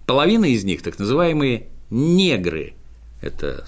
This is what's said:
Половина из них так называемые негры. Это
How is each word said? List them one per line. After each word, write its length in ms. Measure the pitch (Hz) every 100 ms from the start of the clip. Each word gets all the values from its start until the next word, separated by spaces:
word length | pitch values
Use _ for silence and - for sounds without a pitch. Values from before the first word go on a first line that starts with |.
| -
Половина 400 | 131 160 226 175
из 180 | 117
них 180 | 95 82
так 160 | - -
называемые 720 | 101 143 175 156 139 113 - - -
негры. 840 | 113 156 180 185 117 87 78 71 - - - - -
Это 420 | - - 71 65